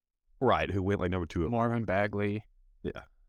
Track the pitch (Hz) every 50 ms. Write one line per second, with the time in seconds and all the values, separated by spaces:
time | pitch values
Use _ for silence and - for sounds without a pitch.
0 | _ _ _ _ _ _ _ - 131 120 98 78 80 76 90 101 90 98 101 98
1 | - 90 92 92 87 82 - 90 82 - 120 117 117 120 117 120 113 95 92 98
2 | 101 104 - 101 104 104 101 107 - - _ - - - _ _ - - - -
3 | - - _ _ _